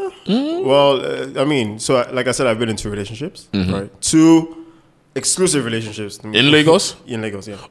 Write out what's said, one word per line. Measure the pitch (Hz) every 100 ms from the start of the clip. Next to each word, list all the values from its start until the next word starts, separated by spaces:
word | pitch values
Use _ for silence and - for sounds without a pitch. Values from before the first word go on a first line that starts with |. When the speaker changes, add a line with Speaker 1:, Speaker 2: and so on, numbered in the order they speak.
| 381 - -
Speaker 1:
Mm. | 214 294 339 370
Speaker 2:
well, | 139 143 135 - 135 131 131
uh, |
I | 139
mean, | 147 110 107
so | - 131
I, | 120
like | 127 123
I |
said, | 117 131
I've | 110
been | 120
in | 104
two | 110
relationships, | 101 101 110 151 - -
Speaker 1:
Mm-hmm. | 101 90
Speaker 2:
right? | 98 101 -
Two | - 160 160 165 160 - - _ _ _ _
exclusive | - - - 185 143
relationships. | 117 113 110 107 104 -
Speaker 1:
In | 110 107 135
Lagos? | 151 151 180 - -
Speaker 2:
<laughs> | -
In | 113
Lagos, | 110 98 98
yeah. | 98 -